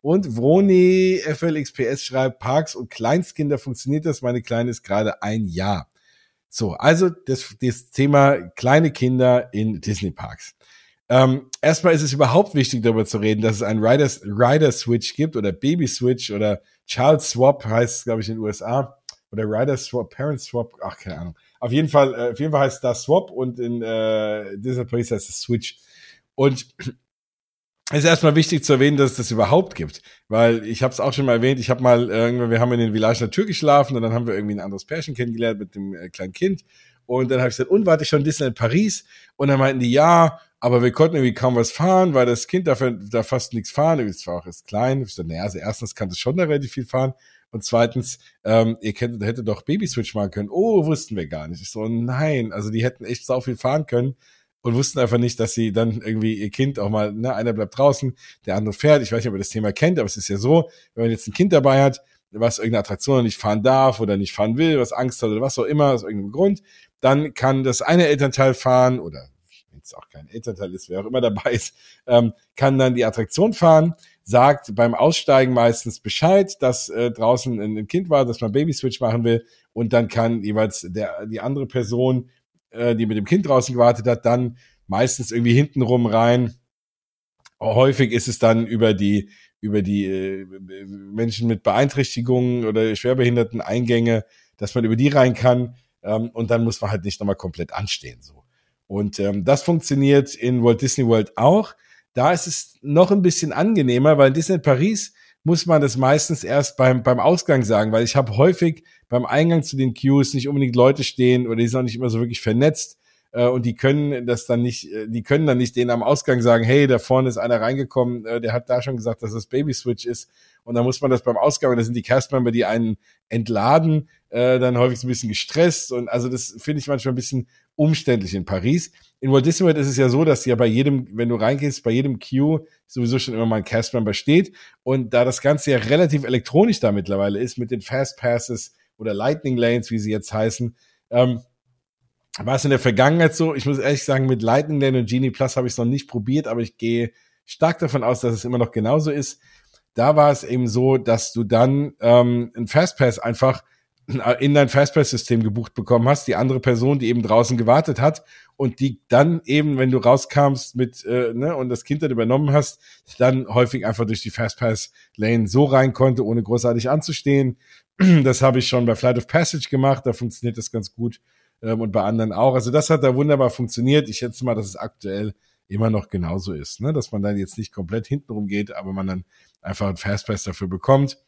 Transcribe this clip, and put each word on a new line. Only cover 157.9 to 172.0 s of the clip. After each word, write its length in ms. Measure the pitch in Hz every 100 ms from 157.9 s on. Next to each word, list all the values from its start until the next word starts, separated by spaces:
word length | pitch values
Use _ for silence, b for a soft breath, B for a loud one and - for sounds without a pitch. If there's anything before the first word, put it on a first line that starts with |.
| 117
hat 240 | 139 156 b b b _
und 240 | 135 -
die 200 | 135 120 _
dann 320 | 123 151 165
eben, 340 | - 143 151 135
wenn 120 | 131
du 80 | 127
rauskamst 760 | 113 135 - 147 143 135 -
mit, 300 | 120 127 -
äh, 280 | 98 123 123
ne, 200 | 117 143
und 140 | 160 127
das 160 | 120
Kind 180 | - 147
dann 80 | 151
übernommen 420 | 120 113 131 147
hast, 280 | 143 139 - b b _ -
dann 280 | 123 131 127
häufig 380 | 117 123 127 101
einfach 200 | 107 113
durch 140 | 110
die 100 | 110
Fastpass-Lane 1160 | - 113 - 120 110 - _ _ - 107 117 107
so 180 | 113
rein 280 | 143 135 131
konnte, 320 | - 131 123
ohne 180 | 107 117
großartig 480 | 98 117 120 117 113
anzustehen. 680 | 151 - 156 - 139 131 123 b b b _
<clears throat> 260 | 190 165
Das 160 | 135 123
habe 200 | 131 127
ich 60 | 117
schon 200 | 127 120
bei 80 |
Flight 240 | 110 127 120
of 80 | -
Passage 420 | 160 170 156 -
gemacht, 380 | 135 135 131 -
da 60 |
funktioniert 420 | 113 120 - 120 113
das 160 | 110
ganz 220 | 113 98
gut, 260 | - 117 - _ _ _ _
ähm, 180 | 113 113
und 120 | 113
bei 100 | 101